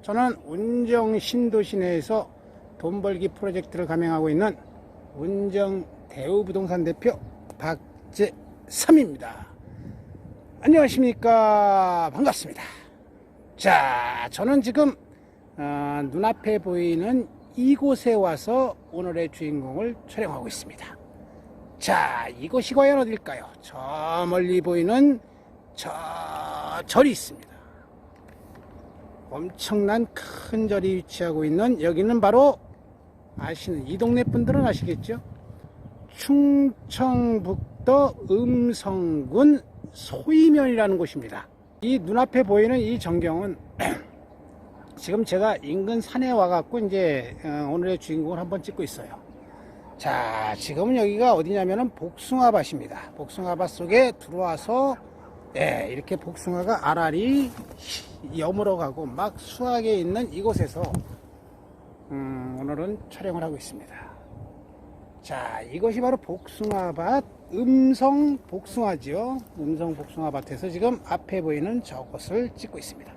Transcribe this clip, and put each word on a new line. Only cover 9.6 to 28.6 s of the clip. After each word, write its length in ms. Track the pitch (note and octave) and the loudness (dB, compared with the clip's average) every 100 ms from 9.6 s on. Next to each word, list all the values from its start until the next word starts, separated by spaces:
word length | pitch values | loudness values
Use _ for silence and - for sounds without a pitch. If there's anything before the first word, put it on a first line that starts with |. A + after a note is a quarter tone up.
| - - - - - - - - - - | -20 -18 -16 -18 -18 -20 -20 -20 -20 0
안녕하십니까. 1500 | C#4 D#4+ C#4 - B3 - A#3 A3+ G#3+ G#3 G3+ G3 F#3 F3 D#3+ | 6 8 6 4 2 4 4 6 6 6 6 4 4 2 -2
반갑습니다. 500 | C3+ C#4 - - - - - - - - - - - - - | 2 0 0 -10 -14 -16 -18 -20 -20 -20 -20 -20 -20 -20 0
자, 720 | G3 D#3+ C3+ B2 B2 B2 A#2+ | 4 6 4 0 -2 -6 -8
저는 320 | - A3 C#4 | -4 2 2
지금, 320 | A3+ B3 D4 - - - - - - - | 2 2 2 0 -18 -20 -20 -20 -20 -10
어, 440 | C#3+ C#3+ C#3+ D3 C#3 | -6 -4 -4 -4 -4
눈앞에 480 | D3 G#3+ A3+ G#3+ G#3+ | -2 -2 0 -2 -2
보이는 680 | F#3 F3 F3 E3 G3+ B3+ A3 - - - | 0 -2 0 0 2 0 -2 -12 -12 0
이곳에 580 | B3+ C#4 C#4 B3+ A#3+ | 4 4 4 2 2
와서 600 | A3 F#3 D3+ - B3+ B3+ - - | 4 2 0 0 0 0 -4 -12
오늘의 360 | E3+ F3+ E3+ E3 | -8 -6 -4 -6
주인공을 640 | - D#3 D3 C3 C#3 A3+ A3+ - | -6 -6 -6 -6 -6 -6 -8 -12
촬영하고 400 | - G3 C3 A#2 | -6 -6 -6 -10
있습니다. 480 | - - - - - - - - - - - - - | -12 -16 -18 -20 -20 -20 -20 -20 -20 -20 -20 -20 -8
자, 500 | - F3 D3+ A#2 A#2+ B2 | -2 0 0 -4 -10 -12
이곳이 360 | D#3 B3+ - | -4 -4 0
과연 260 | C4 C#4 C#4+ | 4 6 4
어딜까요? 460 | A#3 A3 - B2+ - - | 0 -4 -8 -12 -14 -20
저 680 | - C3 C3 D3+ D#3 E3+ F3 | -18 -14 -10 -6 -2 -2 0
멀리 320 | F3+ F3+ F3+ | 0 2 0
보이는 600 | E3+ F3 E3+ B3 C#4+ B3 - - - - - | 2 0 2 6 6 4 -6 -20 -20 -20 -20
저 160 | - - E3 D#3+ E3 D#3+ D#3 D3+ D3+ D3+ D#3+ - | -14 -12 -12 -10 -10 -10 -10 -8 -10 -8 -8 0
절이 240 | G#3+ C#4+ | 4 4
있습니다. 380 | G3 - - - - - - - - - - - - - - | 2 -10 -16 -20 -20 -20 -20 -20 -20 -20 -20 -20 -20 -20 -20